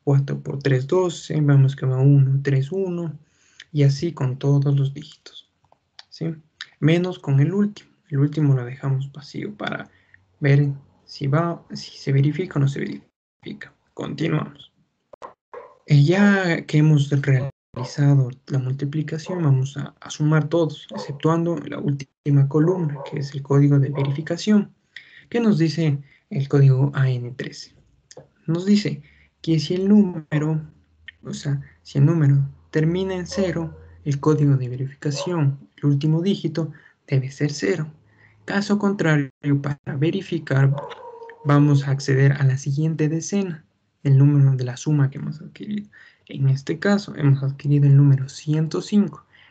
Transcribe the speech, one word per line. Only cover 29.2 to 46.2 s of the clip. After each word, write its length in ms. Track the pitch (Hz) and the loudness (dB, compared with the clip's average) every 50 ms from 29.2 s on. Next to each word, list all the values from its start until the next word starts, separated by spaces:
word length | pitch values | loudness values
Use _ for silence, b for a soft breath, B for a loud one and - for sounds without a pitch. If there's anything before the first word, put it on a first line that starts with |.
| B B B _ | B B B _
que 180 | - 160 160 160 | -4 -2 0 0
si 140 | 156 - 180 | 0 -2 -4
el 140 | 180 190 196 | -2 2 4
número, 720 | 208 214 202 180 175 165 151 - - 151 151 156 160 156 156 - - _ _ _ _ _ _ - - _ - | 6 6 4 4 0 -8 -8 -4 -4 -2 -2 -2 -2 -4 -6 -8 -18 _ _ _ _ _ _ -20 -20 _ -16
o 100 | - - | -14 -12
sea, 280 | - - 147 139 - B B B B | -10 -6 -6 -6 -6 B B B B
si 160 | B - - 143 | B -6 0 2
el 80 | 139 | 4
número 420 | 151 170 165 147 139 139 139 - - - - _ _ | 4 4 4 4 4 4 2 2 -2 -6 -16 _ _
termina 460 | - 156 156 156 170 185 190 190 190 | -4 -2 0 0 0 -2 -2 -4 -4
en 100 | 180 175 | -6 -8
cero, 520 | 170 - 202 190 180 156 170 165 156 - B B B B B B | -8 -4 -2 -2 -2 -2 -4 -6 -8 -10 B B B B B B
el 140 | 151 139 139 | -6 -4 -2
código 380 | - 156 156 143 147 143 139 127 | 0 0 2 2 4 2 2 2
de 120 | 127 120 | 0 -4
verificación, 880 | 123 127 135 135 - - - 151 143 143 - 180 180 170 147 139 139 - - - _ - | -6 -8 -8 -10 -10 -8 -8 -8 -6 -6 -6 -4 -2 0 0 0 -2 -4 -10 -20 _ -4
el 80 | - | 0
último 360 | 147 143 139 143 156 156 165 | 0 0 2 2 0 0 0
dígito, 500 | 170 196 202 202 - 160 156 170 160 156 B B B B B B _ - | 0 0 -2 -2 -2 -6 -4 -4 -6 -6 B B B B B B _ -2
debe 240 | 143 131 127 131 | -2 -2 -2 -2
ser 200 | - - 143 147 | -6 -4 -4 -4
cero. 400 | 143 - - - - - 156 156 - _ _ b b b b b b b b | -4 -2 -2 -2 -2 -2 -4 -8 -10 _ _ b b b b b b b b
Caso 320 | - - 196 202 - 208 208 | -4 -2 -2 0 0 0 0
contrario, 520 | 202 202 196 202 165 160 156 147 143 131 - _ - 147 143 143 | 0 0 0 0 2 2 2 2 0 -2 -8 _ -2 0 0 0
para 360 | 139 143 143 - - - 143 135 | 0 -4 -6 -8 -8 -8 -4 -2
verificar, 800 | 147 165 190 196 180 - 180 165 160 - 135 135 135 135 139 - - - - - - - - - - - - - - | -2 0 -2 -2 -6 -6 -6 -6 -4 -2 2 2 4 2 2 0 -6 -12 -16 -16 -18 -20 -20 -18 -20 -20 -18 -8 0
vamos 420 | 143 143 143 147 147 143 139 139 143 | 2 4 4 6 6 4 2 2 0
a 40 | |
acceder 420 | 131 135 - - 135 131 139 139 139 | -4 -4 -2 0 0 4 4 4 4
a 100 | 139 143 | 4 2
la 140 | 131 131 131 | 2 0 0
siguiente 500 | - 147 139 143 156 160 160 156 156 151 | -2 -4 -4 -2 -2 -2 0 0 -2 -2
decena, 560 | 156 165 160 - - 202 196 185 160 - - _ _ _ _ _ _ _ - | -2 -4 -6 -4 -4 -4 -4 -4 -8 -12 -16 _ _ _ _ _ _ _ 0
el 140 | 143 135 135 | 4 4 6
número 380 | 143 143 147 143 139 135 135 123 | 6 6 6 6 4 4 4 2
de 80 | 127 | -2
la 100 | 123 123 | -6 -8
suma 340 | - - 156 151 147 139 135 | -6 -2 0 2 2 2 0
que 80 | - 143 | -2 -6
hemos 220 | 151 151 151 - | -10 -10 -10 -12
adquirido. 500 | - - - - 196 - 208 208 - - B B B B B B | -14 -20 -18 -16 -10 -8 -8 -8 -10 -12 B B B B B B